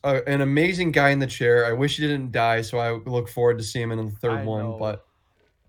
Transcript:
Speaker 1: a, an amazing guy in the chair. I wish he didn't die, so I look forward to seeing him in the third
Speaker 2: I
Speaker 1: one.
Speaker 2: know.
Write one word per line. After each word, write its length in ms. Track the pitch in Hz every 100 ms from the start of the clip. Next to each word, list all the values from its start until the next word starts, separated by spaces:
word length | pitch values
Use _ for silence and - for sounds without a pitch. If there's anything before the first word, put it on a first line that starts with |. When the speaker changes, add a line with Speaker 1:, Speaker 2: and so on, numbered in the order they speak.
Speaker 1:
a, 240 | 143 135 127
an 140 | 139
amazing 500 | 135 139 175 180 175
guy 180 | 147 139
in 80 | 139
the 80 | 131
chair. 380 | - 120 120 117
I 60 |
wish 240 | 117 143 135
he 80 | 147
didn't 260 | 143 131
die, 280 | 120 117 113
so 160 | 110 120
I 120 | 117
look 380 | 117 110 123 120
forward 300 | - 120 117
to 40 |
seeing 280 | 107 127 117
him 60 | 113
in 80 | 110
the 60 | 104
third 240 | 120 113
Speaker 2:
I 40 |
Speaker 1:
one. 200 | 110 107 113
Speaker 2:
know. 320 | 113 107 104 _ _ _ _ _ _